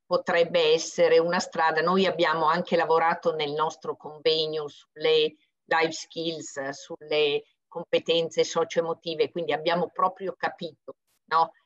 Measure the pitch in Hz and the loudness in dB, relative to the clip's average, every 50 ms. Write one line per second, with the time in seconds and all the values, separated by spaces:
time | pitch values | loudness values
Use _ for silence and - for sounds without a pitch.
0 | _ - 175 170 - - 165 170 170 165 170 175 160 156 156 160 156 - - - | _ -2 -2 -2 0 0 2 2 2 2 2 2 4 4 4 2 2 -4 0 2
1 | 170 160 165 165 165 175 180 185 180 - - 165 160 160 156 156 156 175 185 190 | 4 6 6 6 4 4 0 -2 -2 -4 -4 0 0 0 2 2 0 2 2 2
2 | 190 175 - 165 170 156 156 165 160 156 165 175 175 - 185 170 160 156 160 165 | 2 2 2 2 2 2 2 2 2 2 0 0 0 0 0 0 2 4 4 4
3 | 165 165 170 170 - 170 160 156 151 143 147 156 156 160 156 - - 156 143 - | 4 2 0 0 -2 -2 -2 0 -2 -2 -2 -2 -2 -2 -4 -8 -10 -10 -10 -10
4 | - 151 151 151 147 160 156 160 160 156 156 156 147 143 - - - _ _ 151 | -10 -16 -12 -2 0 0 2 2 0 -2 -4 -6 -8 -8 -12 -16 -20 _ _ -4
5 | 156 165 156 156 151 156 - _ _ _ _ _ _ - 170 165 165 165 160 - | 0 2 4 4 2 2 -2 _ _ _ _ _ _ -2 0 0 0 0 -2 -6
6 | - - - 170 160 165 165 151 143 - - 143 135 139 143 - - - 170 - | -12 -12 -10 -6 -6 -6 -6 -6 -10 -12 -10 -10 -8 -8 -8 -10 -12 -16 -16 -14
7 | 147 151 151 151 151 143 147 147 - _ _ _ _ _ - 170 170 - - 165 | -8 -2 0 2 2 2 0 -2 -6 _ _ _ _ _ -14 -12 -8 -2 -2 -2
8 | - - 165 170 165 156 - 165 160 - - 170 165 165 - 170 165 165 165 - | 0 0 0 0 0 -2 0 -2 -2 0 0 -2 -2 -2 0 -2 -2 -2 -4 -6
9 | - 170 160 156 151 139 - 175 170 151 143 151 156 175 170 180 170 - - - | -6 -8 -2 -2 -2 -2 -2 -6 -4 -4 -4 -2 -2 -2 -2 -2 -2 -4 -4 -2
10 | - 247 - - 196 180 - - - 156 - - 175 160 147 _ _ - - _ | -2 -2 -2 -4 -10 -10 -10 -6 -6 -8 -8 -8 -14 -14 -14 _ _ -20 -20 _
11 | _ _ _ _ _ - 156 165 165 160 - _ _ | _ _ _ _ _ -2 0 0 0 0 -2 _ _